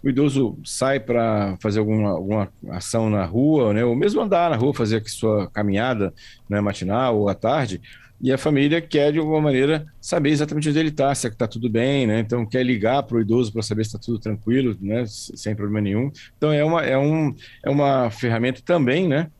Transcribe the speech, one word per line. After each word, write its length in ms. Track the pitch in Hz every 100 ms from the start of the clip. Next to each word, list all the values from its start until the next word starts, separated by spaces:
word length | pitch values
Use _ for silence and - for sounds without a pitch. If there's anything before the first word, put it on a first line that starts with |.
o 60 | 143
idoso 500 | 127 147 135 123 104
sai 360 | - - 131 139
pra 580 | 110 120 113 107 101 92
fazer 200 | 107 107
alguma, 320 | 107 110 104
alguma 380 | 85 95 107 95 - -
ação 400 | 90 - 117 110
na 160 | 104 87
rua, 480 | 107 143 156 113
né, 100 | 104
ou 120 | 120 120
mesmo 260 | 202 233
andar 280 | 214 180 170
na 60 | 127
rua, 180 | 131
fazer 280 | 131 113 110
a 60 | 107
sua 400 | - 110 107 92
caminhada, 640 | - 104 98 123 113 98 - - - -
né, 140 | 104
matinal 560 | 101 95 92 110 131 110
ou 100 | 101
à 80 | 95
tarde, 460 | 110 151 120 90 - - - -
e 100 | 131
a 60 | 131
família 420 | 156 143 143 165
quer, 320 | 160 151 147
de 80 | 151
alguma 220 | 156 156
maneira, 440 | 151 131 139 156 151 -
saber 300 | - 175 143
exatamente 400 | 151 151 151 151
onde 100 | 147
ele 120 | 160
tá, 220 | 151 139
se 140 | 139 123
é 20 |
que 60 | 107
tá 120 | 110
tudo 220 | 113 117
bem, 380 | 113 127 139 120
né? 120 | 110
Então, 260 | 107 120 110
quer 180 | 127
ligar 400 | 127 117 107 139
pro 160 | 135 120
idoso 320 | 107 117 117
pra 100 | 113
saber 220 | 107 107 110
se 60 |
tá 80 | 151
tudo 200 | - 113
tranquilo, 580 | 110 101 107 127 127 90
né? 220 | 98 113
S-, 320 | 117 - - -
sem 180 | 107
problema 280 | 107 104 107
nenhum. 280 | 104 104 139 - - _
Então, 160 | 151
é 100 | 151
uma, 220 | 151 165 151
é 120 | 135
um, 380 | 143 160 151 - - -
é 80 | -
uma 400 | 143 143 135 120
ferramenta 520 | 110 123 113 123 131
também, 420 | - 175 123 147 185
né? 240 | 139 165